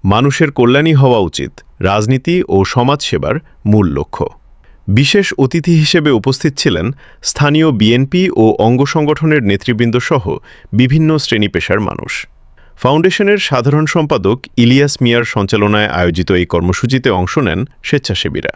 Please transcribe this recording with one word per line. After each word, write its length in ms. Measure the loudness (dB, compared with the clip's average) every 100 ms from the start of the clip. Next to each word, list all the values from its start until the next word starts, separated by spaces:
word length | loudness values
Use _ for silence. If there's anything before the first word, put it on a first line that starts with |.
| 0
মানুষের 460 | 2 0 0 -2
কল্যাণই 420 | 2 2 4 2
হওয়া 260 | 4 4 2
উচিত 320 | 0 -4 -8 -10 -20 -6
রাজনীতি 640 | -2 0 0 -2 0 -2 0
ও 160 | 0 2
সমাজসেবার 720 | 0 0 0 -2 -4 -2 -6 -8 -10 0
মূল 260 | 2 2
লক্ষ্য।" 380 | -2 -6 -6 -8 -8 _ -20 _ -16 -2
বিশেষ 460 | 0 2 0 0 -2
অতিথি 340 | -2 0 0
হিসেবে 400 | 2 2 2 2
উপস্থিত 460 | 0 0 -2 -4 -2
ছিলেন 340 | -2 -2 -4 -8 -16 -12
স্থানীয় 500 | -10 -2 0 2 2
বিএনপি 580 | 2 2 2 0 0 0 2
ও 200 | 2 2
অঙ্গ 260 | 2 2 0
সংগঠনের 580 | 0 -2 0 0 0
নেতৃবৃন্দ 560 | 0 -2 -2 -2 0 0
সহ 380 | 0 -2 -2 -8 -10 -20 -4
বিভিন্ন 440 | 0 2 2 2 0
শ্রেণী 300 | 0 -2 0
পেশার 320 | -2 -2 -2
মানুষ। 480 | -2 -6 -10 -10 -12 _ -20 _ -20 -4
ফাউন্ডেশনের 600 | 0 2 0 0 0 0
সাধারণ 480 | 0 -2 0 0 0
সম্পাদক 540 | -2 -2 0 0 -2 -4 0
ইলিয়াস 400 | 4 4 2 0
মিয়ার 220 | 0 0
সঞ্চালনায় 640 | 0 -4 -2 0 2 0 0
আয়োজিত 440 | 0 -2 -2 0
এই 140 | 0 0
কর্মসূচিতে 640 | -2 -2 -2 -2 0 0
অংশ 280 | 0 -2 -2
নেন 280 | -2 -4 -6 -10
স্বেচ্ছাসেবীরা। 680 | -4 -4 -2 -6 -4 -6 -8